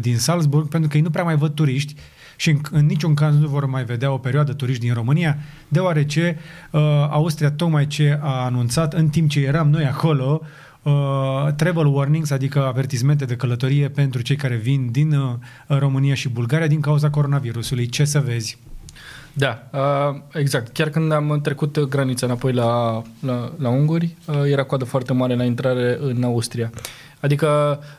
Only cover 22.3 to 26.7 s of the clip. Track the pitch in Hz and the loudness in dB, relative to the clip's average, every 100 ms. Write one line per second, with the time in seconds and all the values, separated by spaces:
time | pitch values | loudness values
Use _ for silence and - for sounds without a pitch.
22.3 | 120 131 123 117 120 117 113 113 - 131 | 0 0 2 2 2 0 -2 -6 -8 -4
23.3 | 123 117 - 123 127 151 165 170 - - | -4 -6 -4 -2 2 2 2 -2 -6 -6
24.3 | 147 143 139 135 139 117 135 123 127 127 | -2 0 0 0 -2 -2 -4 -2 0 0
25.3 | 120 123 120 131 123 123 123 139 123 123 | 0 0 0 0 0 0 0 -2 -2 0
26.3 | 117 117 117 113 | 0 -2 -4 -6